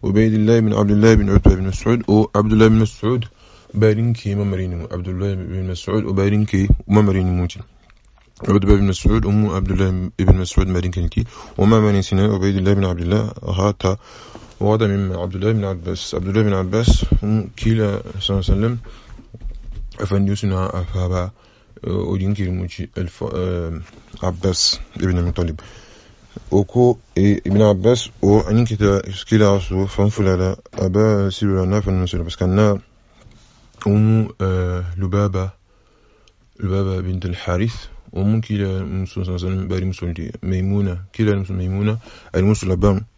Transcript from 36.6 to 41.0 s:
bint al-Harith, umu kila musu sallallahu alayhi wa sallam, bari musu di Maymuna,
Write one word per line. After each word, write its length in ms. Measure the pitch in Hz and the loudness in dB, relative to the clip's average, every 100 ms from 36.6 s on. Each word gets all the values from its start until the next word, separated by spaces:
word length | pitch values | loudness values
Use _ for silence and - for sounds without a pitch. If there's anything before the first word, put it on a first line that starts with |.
| 101 95 98 92 | -4 -2 -2 -4
bint 220 | 92 92 92 | -4 -6 -6
al-Harith, 540 | 87 - 90 113 - - - - | -8 -4 -2 -2 -4 -16 -20 -12
umu 280 | - 98 110 | -4 0 0
kila 280 | 113 104 98 95 92 | -2 -4 -2 -4 -6
musu 280 | 95 95 | -6 -8
sallallahu 220 | - 90 90 | -6 -6 -4
alayhi 80 | |
wa 60 | 92 | -4
sallam, 180 | 95 87 | -4 -4
bari 180 | 92 92 | -4 -4
musu 240 | 92 87 | -6 -8
di 120 | 85 80 - - | -8 -10 -8 -4
Maymuna, 440 | 92 95 101 101 90 | -2 -2 -2 -2 -6